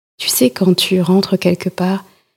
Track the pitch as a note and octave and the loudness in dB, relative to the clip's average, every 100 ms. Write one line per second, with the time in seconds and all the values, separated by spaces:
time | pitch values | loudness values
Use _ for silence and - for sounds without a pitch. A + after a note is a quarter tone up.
0 | _ _ - - B3+ - F#3 F3 - F#3 | _ _ -6 0 0 2 0 2 0 0
1 | F3 F#3+ G3 F#3 F3+ F3 F#3 - F#3 G3 | 2 2 2 0 0 -2 -4 -4 -4 -4
2 | - _ _ | -8 _ _